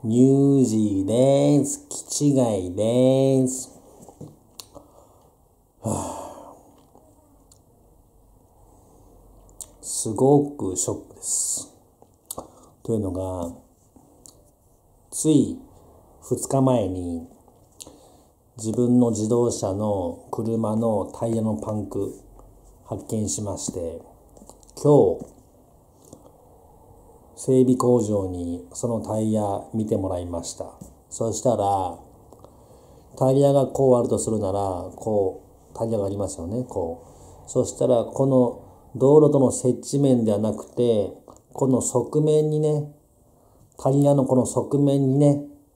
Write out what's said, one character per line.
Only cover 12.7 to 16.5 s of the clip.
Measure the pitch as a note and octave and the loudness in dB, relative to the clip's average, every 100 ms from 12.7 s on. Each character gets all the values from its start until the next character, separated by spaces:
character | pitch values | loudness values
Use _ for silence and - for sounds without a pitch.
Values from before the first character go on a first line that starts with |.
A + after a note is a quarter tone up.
| _ | _
と | - | -6
い | A2 | -4
う | |
の | F#2+ | -4
が、 | F2+ F#2+ F#2 E2 - _ _ _ - _ _ - _ _ _ _ _ _ _ _ | -6 -8 -8 -10 -12 _ _ _ -20 _ _ -20 _ _ _ _ _ _ _ _
つ | - D3+ | -4 2
い | C#3+ G2+ - - - - - _ _ | 2 2 -4 -14 -20 -20 -20 _ _
二 | - B2 | -6 -6
日 | - | -2